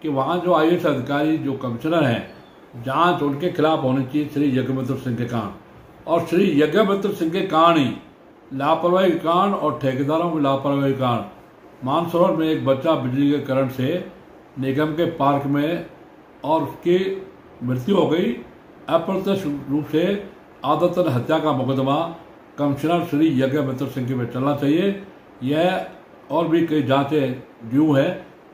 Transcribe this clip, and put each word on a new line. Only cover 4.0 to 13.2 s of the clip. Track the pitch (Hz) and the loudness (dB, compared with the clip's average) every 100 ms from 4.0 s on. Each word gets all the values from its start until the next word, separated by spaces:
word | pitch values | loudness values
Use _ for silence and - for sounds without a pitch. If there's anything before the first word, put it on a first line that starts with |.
चाहिए | 127 151 147 | 0 -2 -2
श्री | 143 147 127 | 0 0 0
यज्ञमित्र | 135 131 123 131 | 0 -4 -4 -4
सिंह | 127 117 | -4 -4
के | 117 | -4
कारण, | 117 101 - - - - - - | -4 -6 -10 -20 -20 -20 -14 -2
और | 165 165 | -2 2
श्री | 170 196 143 | 2 4 4
यज्ञमित्र | 147 185 196 196 202 | 4 4 2 0 -2
सिंह | - 160 | -2 -2
के | 185 - | -2 0
कारण | 160 175 160 | 4 4 4
ही | 127 - - - - - - | 2 -2 -14 -20 -20 -20 -14
लापरवाही | 135 143 160 175 185 190 | -4 0 0 2 4 2
के | 151 | 2
कारण | 156 180 202 | 0 2 2
और | 196 147 117 | 0 -2 -2
ठेकेदारों | 131 127 139 160 170 | -2 -2 0 0 0
की | 156 | 0
लापरवाही | 139 135 143 139 139 | 0 0 0 0 0
के | 120 | 0
कारण | 127 113 101 - - - - - | 0 0 -4 -14 -20 -20 -20 -10
मानसरोवर | 127 156 170 170 185 160 | -2 -2 0 2 2 2
में | 160 | 0
एक | 147 127 | 0 0
बच्चा | 131 165 151 | 0 2 0
बिजली | 127 131 | 0 0